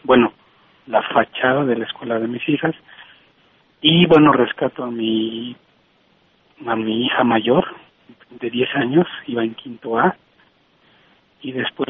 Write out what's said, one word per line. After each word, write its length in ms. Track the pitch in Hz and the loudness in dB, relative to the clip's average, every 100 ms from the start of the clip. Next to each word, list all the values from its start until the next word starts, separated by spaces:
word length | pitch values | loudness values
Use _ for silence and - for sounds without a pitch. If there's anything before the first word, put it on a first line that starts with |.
Bueno, 300 | 127 127 113 - _ _ _ _ - | 2 4 4 0 _ _ _ _ -2
la 140 | 113 | -2
fachada 600 | - 120 110 - 127 135 | 0 0 0 0 0 0
de 140 | 139 117 | 0 -2
la 80 | 110 | -4
escuela 340 | - 120 113 | -10 -6 -4
de 80 | 113 | -4
mis 200 | 120 - | -6 -2
hijas. 260 | 147 160 - _ - - _ _ _ _ _ _ _ | -2 -2 -6 _ -20 -20 _ _ _ _ _ _ _
Y 240 | 156 165 175 | 2 4 6
bueno, 260 | 160 151 | 6 6
rescato 500 | 127 120 - 135 - | 4 0 -2 -6 -6
a 80 | 123 | -10
mi, 640 | 117 113 110 113 113 123 - _ _ _ _ _ _ _ _ _ - 113 | -4 -2 -2 -2 -6 -12 -14 _ _ _ _ _ _ _ _ _ -14 -6
a 100 | 113 | -4
mi 300 | 110 113 123 | -2 -2 -2
hija 180 | - | 0
mayor 420 | 120 113 110 139 - - _ _ _ - _ - | 0 0 2 0 0 -6 _ _ _ -20 _ -12
de 80 | 120 | -8
diez 180 | 120 123 - | -4 -4 -2
años, 320 | 120 147 175 - - | 0 2 0 -4 -8
iba 160 | 117 | -4
en 120 | 113 | -4
quinto 440 | 110 131 113 123 113 | -6 -16 -14 -4 0
A. 200 | 170 - _ _ _ _ _ _ _ _ _ _ _ _ | 0 -2 _ _ _ _ _ _ _ _ _ _ _ _
Y 120 | 127 | -12
después 340 | 127 - - 135 | -8 -8 -6 0